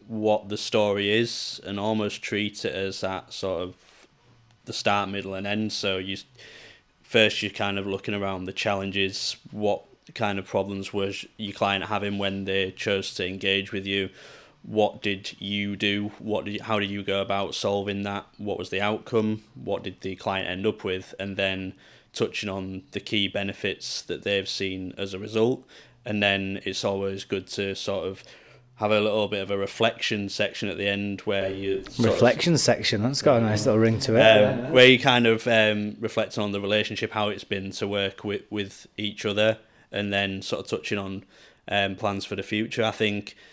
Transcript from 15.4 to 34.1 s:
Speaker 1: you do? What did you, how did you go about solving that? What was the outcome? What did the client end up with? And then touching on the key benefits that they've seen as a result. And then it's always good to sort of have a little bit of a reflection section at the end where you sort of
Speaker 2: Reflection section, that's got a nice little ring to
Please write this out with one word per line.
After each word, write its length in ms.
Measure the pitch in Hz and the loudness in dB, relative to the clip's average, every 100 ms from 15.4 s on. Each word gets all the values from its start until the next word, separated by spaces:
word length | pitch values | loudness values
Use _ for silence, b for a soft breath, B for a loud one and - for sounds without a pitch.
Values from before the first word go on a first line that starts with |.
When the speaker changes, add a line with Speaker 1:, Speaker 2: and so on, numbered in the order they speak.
Speaker 1:
you 360 | 101 101 101 98 | -4 -2 -2 0
do? 340 | 104 101 104 - | 0 2 -2 -6
What 260 | 110 104 | -4 -4
did 100 | 101 | -4
you, 80 | 104 | -6
how 160 | 113 107 | -2 -2
did 120 | 101 | -2
you 120 | 101 | -4
go 180 | 98 98 | -2 -2
about 320 | 98 98 95 | 0 -2 -2
solving 480 | - 101 101 101 101 | -2 0 0 -2 -4
that? 240 | 101 101 - - | -4 -6 -8 -10
What 200 | 104 95 | -6 -6
was 120 | 90 | -4
the 100 | 95 | -2
outcome? 640 | 104 107 - 117 107 110 - | 0 -2 0 0 0 -2 -8
What 280 | 127 110 98 | -12 -6 -6
did 180 | 101 90 | -6 -10
the 140 | 95 92 | -10 -6
client 320 | 107 98 85 | -4 -2 -4
end 180 | 92 104 | -2 -2
up 180 | 101 | -2
with? 300 | 98 92 92 - | -4 -4 -6 -10
And 180 | 98 98 | -6 -2
then 380 | 95 95 95 - b b b | -2 -2 -6 -12 b b b
touching 360 | - 113 - 104 | -4 -4 -4 -6
on 320 | 95 95 95 - | -6 -6 -8 -10
the 80 | 101 | -10
key 280 | - 110 98 | -2 0 0
benefits 720 | 101 98 - 101 - - - | -2 -6 -4 -4 -4 -6 -8
that 200 | - 82 | -6 -6
they've 260 | 101 101 92 | 0 0 -2
seen 440 | - 98 95 92 - | -4 -4 -4 -8 -8
as 140 | 98 | -8
a 40 | 95 | -8
result. 480 | 104 110 117 131 - b b b - | -2 2 2 2 -6 b b b -6
And 160 | 104 | 0
then 380 | 101 98 95 95 | 2 2 -2 -4
it's 200 | 101 95 | -4 -2
always 400 | 104 98 98 98 | -2 0 -2 -4
good 220 | - 98 90 | -4 -4 -4
to 260 | - 98 | -4 -4
sort 320 | 95 - 98 87 | -4 -4 -2 -4
of 160 | 95 - b b b b - | -6 -14 b b b b -2
have 140 | 107 | 2
a 100 | 107 | 4
little 280 | 107 107 104 | 4 2 0
bit 120 | 101 | -2
of 80 | 95 | -2
a 60 | 101 | -2
reflection 720 | 98 - 113 - - 107 101 | -2 0 0 0 -2 -2 -2
section 400 | - 104 - 104 | -2 -2 -2 -4
at 80 | 87 | -2
the 120 | 101 | 0
end 320 | 101 101 98 | 0 -2 -4
where 280 | - 98 95 | -2 -2 -2
you 340 | 98 98 95 | -2 -2 -2
sort 140 | - - 113 | -4 0 2
of 60 | |
Speaker 2:
Reflection 440 | 92 120 - 175 156 | 6 4 4 4 4
section, 440 | - 117 - 107 | 4 2 2 0
that's 200 | 117 139 | 0 2
got 140 | 151 123 | 4 4
a 40 | |
nice 260 | 113 104 135 | 4 2 4
little 140 | 110 | 6
ring 200 | 113 113 | 6 4
to 160 | - | 4